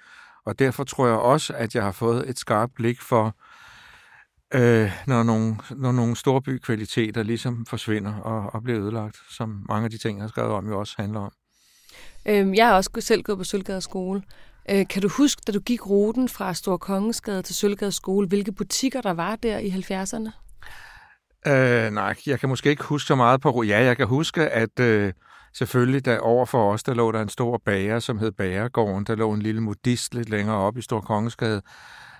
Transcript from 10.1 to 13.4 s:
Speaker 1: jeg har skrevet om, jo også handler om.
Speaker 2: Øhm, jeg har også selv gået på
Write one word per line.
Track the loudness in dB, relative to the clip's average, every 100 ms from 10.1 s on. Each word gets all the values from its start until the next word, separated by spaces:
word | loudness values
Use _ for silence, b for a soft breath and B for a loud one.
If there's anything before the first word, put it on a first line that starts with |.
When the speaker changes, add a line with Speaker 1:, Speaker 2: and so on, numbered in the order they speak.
| -6
Speaker 1:
jeg |
har | -6
skrevet | -4 -2
om, | -2 -4
jo | -6
også | -6 -6
handler | -6 -6
om. | -10 -14 _ b b b b b b b 0
Speaker 2:
Øhm, | 2 4
jeg | 6 6
har |
også | 6 4 -4
selv | 0 0
gået | 0
på | -6